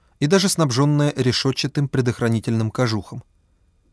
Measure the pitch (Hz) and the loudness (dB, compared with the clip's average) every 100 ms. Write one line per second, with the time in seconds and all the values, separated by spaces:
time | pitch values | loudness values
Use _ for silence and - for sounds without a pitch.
0 | _ - 180 190 185 - 151 117 147 147 | _ -4 2 2 2 0 0 2 2 2
1 | 147 131 127 - - - 143 - 143 139 | 2 0 0 0 -2 -2 -4 -2 -2 0
2 | 127 - 117 113 117 113 110 - 123 110 | 0 0 0 0 0 -2 -2 -2 -2 -2
3 | - 123 - _ _ _ _ _ _ | -6 -14 -18 _ _ _ _ _ _